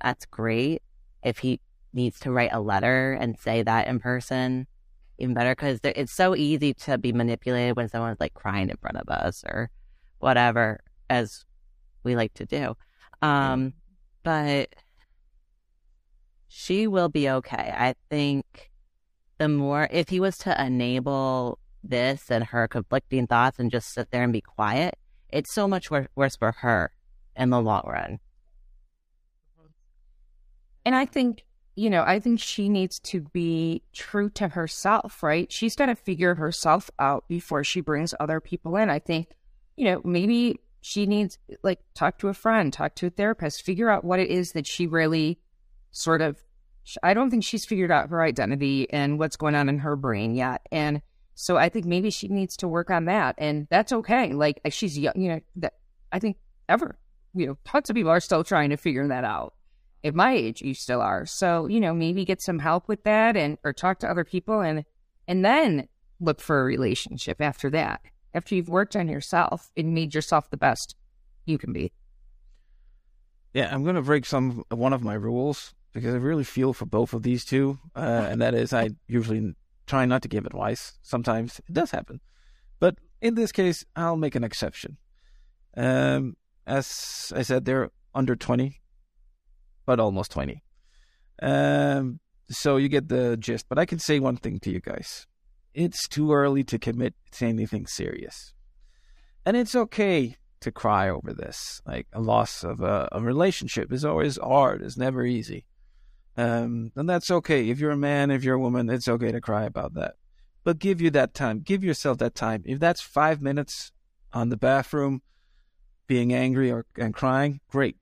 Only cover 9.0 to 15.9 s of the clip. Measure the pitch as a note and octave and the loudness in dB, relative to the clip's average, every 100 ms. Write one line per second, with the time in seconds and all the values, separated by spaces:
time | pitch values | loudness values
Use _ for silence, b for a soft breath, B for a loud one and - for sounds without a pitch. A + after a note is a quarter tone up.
9 | - - E2+ - G1+ G1+ A#2 - - - | -4 -2 -2 -4 -6 -6 -6 -10 -20 -20
10 | - - - B2 A#2+ A#2 A2 G#2+ - - | -20 -4 2 4 4 4 0 -2 -10 -12
11 | - B2+ A2+ - - _ _ _ _ - | -2 0 -2 -6 -20 _ _ _ _ -8
12 | B2 A#2+ A2 - - C#3+ C3 A#2 b b | -2 0 -2 -4 -6 -4 -4 -8 b b
13 | b b D3+ C#3+ C3+ C3 C3 C3 _ _ | b b 2 4 2 0 -2 -6 _ _
14 | _ _ - D#3 D3 C#3+ C3 - _ _ | _ _ -2 0 2 0 -2 -8 _ _
15 | _ _ _ _ _ _ _ _ _ | _ _ _ _ _ _ _ _ _